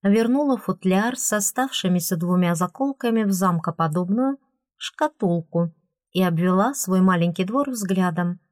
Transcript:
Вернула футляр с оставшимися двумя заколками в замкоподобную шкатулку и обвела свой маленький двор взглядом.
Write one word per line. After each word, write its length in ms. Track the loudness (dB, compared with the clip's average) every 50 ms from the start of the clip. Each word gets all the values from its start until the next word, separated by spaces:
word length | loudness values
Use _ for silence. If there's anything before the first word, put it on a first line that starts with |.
| 2
Вернула 540 | 4 2 4 4 2 2 2 2 2 0
футляр 600 | 0 -2 -6 -6 -2 0 2 2 2 2 0 -2 -4
с 140 | -4 -2 -2
оставшимися 840 | -2 -2 -2 -2 -2 -4 -2 -4 -4 0 0 0 0 0 -2 -4
двумя 380 | -2 0 0 2 2 2 2 0
заколками 720 | 0 -2 -4 _ -4 -4 -4 -4 _ -2 0 0 2 0
в 80 | 0 0
замкоподобную 1040 | 2 2 2 2 0 -2 -4 -2 -2 -2 0 0 -2 -2 0 0 0 0 -2 -2 -6 _ _ _ _ _ _ _
шкатулку 1000 | _ -14 -14 _ -4 -4 -4 _ _ -2 0 0 -2 -4 _ -2 -2 -2 -2 -6 _ _ _ _ _ _ _ _
и 100 | 0 0
обвела 520 | 0 2 0 2 2 2 2 2 0 -2
свой 260 | -4 -4 0 2 4
маленький 440 | 4 4 4 2 0 -2 -2 -2 -4
двор 260 | -2 -2 -2 -2 -2
взглядом. 720 | -4 -6 -4 -2 0 0 0 0 0 -2 -2 -4 -4 -8 _ _